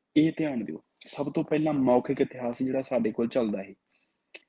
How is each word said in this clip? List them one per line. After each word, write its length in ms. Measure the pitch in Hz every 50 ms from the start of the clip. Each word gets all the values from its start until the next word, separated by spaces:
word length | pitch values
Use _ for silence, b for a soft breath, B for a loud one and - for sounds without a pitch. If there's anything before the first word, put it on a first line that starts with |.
| _ _ -
ਇਹ 140 | 147 156 160 -
ਧਿਆਨ 280 | - 156 147 131 117 104
ਦਿਓ, 180 | - 80 - - _ _ - -
ਸਭ 240 | - - - 139 147
ਤੋਂ 120 | 139 - 151
ਪਹਿਲਾਂ 300 | - 156 151 156 156 147
ਮੌਖਿਕ 480 | 139 131 127 123 123 120 - 135 131
ਇਤਿਹਾਸ 360 | 131 - - 127 123 120 120 - 131
ਜਿਹੜਾ 180 | 131 131 135
ਸਾਡੇ 300 | 131 - 131 120 113 110
ਕੋਲ 160 | 107 - 117
ਚੱਲਦਾ 360 | 117 - 131 113 107 104 98 98
ਹੈ, 100 | 98 98 - _ _ _ _ _ _ _ _ _ _ - - _